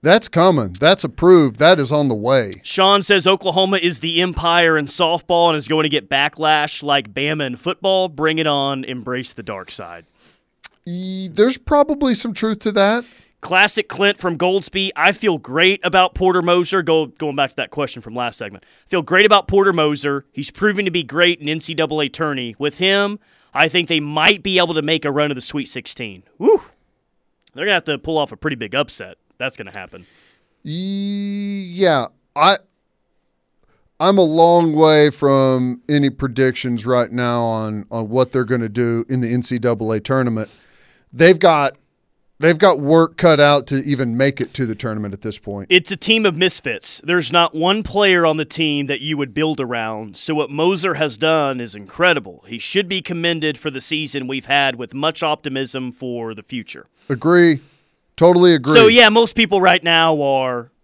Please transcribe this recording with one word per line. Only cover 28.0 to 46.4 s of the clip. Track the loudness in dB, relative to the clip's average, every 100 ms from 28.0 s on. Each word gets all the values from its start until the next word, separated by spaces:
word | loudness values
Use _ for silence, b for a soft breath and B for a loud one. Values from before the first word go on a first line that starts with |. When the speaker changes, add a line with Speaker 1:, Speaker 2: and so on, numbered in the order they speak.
| -4 -4
Speaker 2:
off | -4
a | -4
pretty | -6 -6
big | -6
upset. | -4 -4 -6 -16 -20 _ _
That's | -10 -10
gonna | -18
happen. | -16 -16 -18 -20 _ _ _ _ _
Speaker 1:
E-, | -12 -10 -8 -6 -6 -6 -8 -8 -8 -8 -10
yeah, | 0 2 2 -2 _ _ 0
I, | 2 2 _ _ _ _ _ _ _ _ _ _ _ _ _ _
I'm | 2 4
a |
long | 2 4 4 6 4
way | 4 6 6 4
from | 2 2 2 2 0 -2 -6 -2
any | 0 0
predictions | -2 -8 0 0 0 -6 -6 0
right | 0 0
now | -2 -2 -2
on, | -2 -4 -6 -8 -8
on | -8 -4
what | 0 0
they're | 0
gonna | -2 -2 -4
do | -2 -2 -2 -2
in | -4
the | -2
N | -2
C | -2 -2
double | -2 -2 -2
A | -4
tournament. | -2 -2 -2 -4 -8 b b b b b b
They've | 4 6 6
got, | 4 4 0 -4 _ _ _ _ _ _
they've | 2 4
got | 4 4
work | 4 4 4 2
cut | 4 6
out | 6 4 0
to | -4
even | -2 -2 -2 0
make | 0 0
it | -8
to | -4 -6
the |
tournament | -4 -6 -6 -8
at | -8
this | -10 -10
point. | -12 -12 2
Speaker 2:
It's | 2 2
a | -10
team | 0 2
of | 2
misfits. | 0